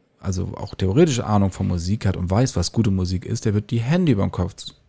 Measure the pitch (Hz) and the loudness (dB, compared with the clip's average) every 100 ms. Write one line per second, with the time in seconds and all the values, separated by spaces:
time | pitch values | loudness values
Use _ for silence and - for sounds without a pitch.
0 | _ _ - 92 87 - - - 95 110 | _ _ -6 -4 -6 -8 -10 -2 2 4
1 | 170 117 - 104 95 - 98 90 87 107 | 4 2 2 2 2 0 -2 -2 -2 0
2 | 101 85 90 98 135 95 87 - 101 95 | 0 -2 0 2 2 0 0 0 2 2
3 | 90 92 - 110 110 104 - 117 117 175 | 0 -2 -4 -4 0 0 0 -2 0 2
4 | 175 104 95 - 87 - - - | 2 2 0 -2 -4 -6 -16 -20